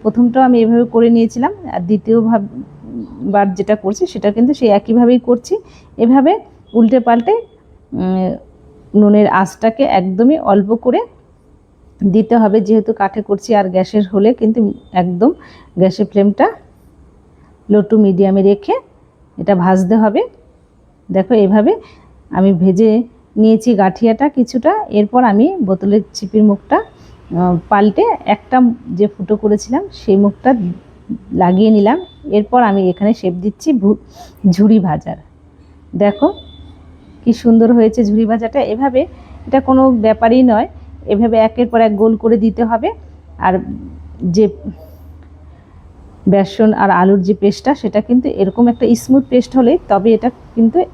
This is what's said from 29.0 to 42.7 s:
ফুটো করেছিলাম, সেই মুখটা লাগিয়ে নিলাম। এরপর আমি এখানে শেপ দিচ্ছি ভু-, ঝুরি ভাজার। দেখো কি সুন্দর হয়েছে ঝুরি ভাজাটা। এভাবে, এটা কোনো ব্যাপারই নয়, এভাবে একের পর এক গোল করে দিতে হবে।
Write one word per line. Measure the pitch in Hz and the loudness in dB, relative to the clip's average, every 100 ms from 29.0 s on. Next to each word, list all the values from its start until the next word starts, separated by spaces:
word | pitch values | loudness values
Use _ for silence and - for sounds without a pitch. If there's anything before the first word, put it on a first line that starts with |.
| 208 | -4
ফুটো | - 190 208 | -4 -6 -2
করেছিলাম, | 214 208 - 269 403 | 0 -2 -2 -6 -6
সেই | - - 196 | -10 -2 2
মুখটা | 202 - 254 247 175 175 - - - - - | 0 0 -2 0 -4 -8 -16 -20 -14 -14 -8
লাগিয়ে | 175 180 185 220 | -2 0 2 4
নিলাম। | 214 202 320 359 - 302 | 4 2 -2 -6 -18 -4
এরপর | 208 208 247 | -4 0 0
আমি | 226 196 185 | 2 0 -2
এখানে | 175 202 | 0 -2
শেপ | 226 190 | -2 -4
দিচ্ছি | 175 202 - - | -4 -8 -6 -4
ভু-, | 262 196 208 - - - - 196 | 0 0 -2 -6 -20 -20 -2 -2
ঝুরি | 175 208 220 | 2 4 2
ভাজার। | 175 151 - 160 - _ _ _ - - - | 0 -6 -8 -14 -18 _ _ _ -20 -20 -14
দেখো | 170 202 202 320 403 - - - - - - - - | -2 -2 0 -4 -4 -18 -20 -20 -20 -20 -20 -20 -6
কি | - | -4
সুন্দর | 226 240 226 233 | 0 2 2 4
হয়েছে | 233 220 220 202 | 4 2 0 0
ঝুরি | 214 220 | 0 0
ভাজাটা। | 226 226 277 | -2 -4 -4
এভাবে, | - 214 269 254 339 - - - - | -4 -2 -2 -2 -4 -10 -20 -20 -4
এটা | 262 | -2
কোনো | 269 262 262 | 0 2 2
ব্যাপারই | 240 220 214 226 254 | 2 0 0 2 4
নয়, | 247 214 311 - - - - | 4 2 -2 -10 -20 -18 -6
এভাবে | 202 226 220 | -2 0 2
একের | 220 220 233 | 0 0 -2
পর | 233 | 2
এক | 226 202 | 0 2
গোল | 226 220 | 0 0
করে | 226 226 | 0 0
দিতে | 220 202 | 0 -2
হবে। | 226 | -2